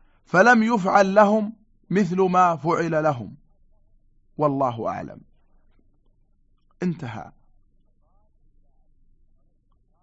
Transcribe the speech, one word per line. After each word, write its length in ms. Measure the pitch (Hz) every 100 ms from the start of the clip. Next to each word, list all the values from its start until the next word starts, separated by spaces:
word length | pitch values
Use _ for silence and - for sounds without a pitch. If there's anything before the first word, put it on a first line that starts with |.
| _ _ _
فلم 380 | - 226 240
يفعل 520 | 220 233 185 202 190 202
لهم 380 | 208 220 214 - _ _ -
مثل 320 | 185 175 185
ما 340 | 190 180 180 160
فعل 480 | 156 160 165 160
لهم، 320 | 156 123 95 - _ _ _ _ _ _ _ _ _ -
والله 500 | 151 139 131 117 92
أعلم. 340 | 95 65 55 _ _ _ _ _ _ _ _ _ _ _ _ _ _ _ -
انتهى. 480 | 180 156 120 107 - _ _ _ _ _ _ _ _ _ _ _ _ _ _ _ _ _ _ _ _ _ _ _ _ _ _ _